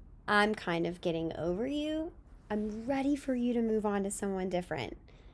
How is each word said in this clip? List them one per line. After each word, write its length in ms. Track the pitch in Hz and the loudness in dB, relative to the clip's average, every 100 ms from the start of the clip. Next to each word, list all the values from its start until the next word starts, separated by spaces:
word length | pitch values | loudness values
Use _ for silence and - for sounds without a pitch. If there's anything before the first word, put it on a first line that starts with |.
| - - - | -20 -10 2
I'm 300 | 208 214 214 | 4 4 2
kind 320 | - 170 170 | 0 0 0
of 140 | 180 | -2
getting 340 | 180 165 165 - | -2 0 -2 -2
over 320 | 165 180 262 | -2 0 -2
you. 460 | 294 302 311 330 - - - - | -2 -2 -2 -4 -8 -18 -16 -4
I'm 360 | 214 214 214 226 | -2 -2 -4 -2
ready 280 | 269 269 285 | 0 2 2
for 200 | - 247 | 0 0
you 180 | 240 | 2
to 80 | 240 | 2
move 240 | 226 220 208 | 4 2 2
on 180 | 202 196 | 2 0
to 40 | |
someone 400 | - 202 190 185 | -2 -2 0 0
different. 480 | 180 175 147 104 - - - - | 0 0 -2 -4 -8 -16 -20 -20